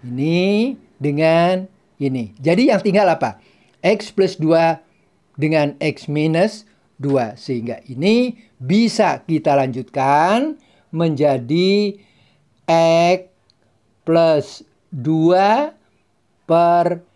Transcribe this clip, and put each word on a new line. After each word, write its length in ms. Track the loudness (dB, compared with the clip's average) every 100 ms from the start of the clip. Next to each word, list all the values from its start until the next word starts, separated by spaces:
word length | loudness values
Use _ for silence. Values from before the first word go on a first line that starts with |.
| -10
Ini 320 | -4 -2 0 0 0 -2 -6 _ _
dengan 680 | -6 0 2 2 2 -2 -6 _ _ _
ini. 320 | -4 -4 -8 -6
Jadi 320 | 0 2 2
yang 80 | 2
tinggal 320 | 2 2 2
apa? 320 | 0 -4 -6 _ _ _ _
X 260 | -2 -2 -4 -2
plus 240 | -2 -2
dua 400 | 0 2 2 -2 _ _ _ _ _ -6
dengan 400 | -2 0 -2 -4
X 300 | -6 -6 -8
minus 560 | -4 -2 0 -2 -4 _ _ _ _
dua. 400 | -2 -2 -2 -10
Sehingga 480 | -8 -8 -8 -12 -14
ini 540 | -4 0 0 0 -6 _ _
bisa 640 | -2 0 2 2 0 0 -4
kita 320 | -2 0 0
lanjutkan 960 | 0 -6 -8 -4 0 2 2 0 -2 -8 _ _ _ -4
menjadi 1040 | -4 0 0 0 -2 0 2 0 -2 -6 _ _ _ _ _ _ 0
X 560 | 2 4 4 4 0 -4 _ _ _ _ _ _ _ 0
plus 560 | 2 4 2 -2 -18 -20 _ _
dua 880 | -8 -2 2 4 4 4 2 -2 _ _ _ _ _ _ _ -2
per 560 | 2 4 2 0 -4 _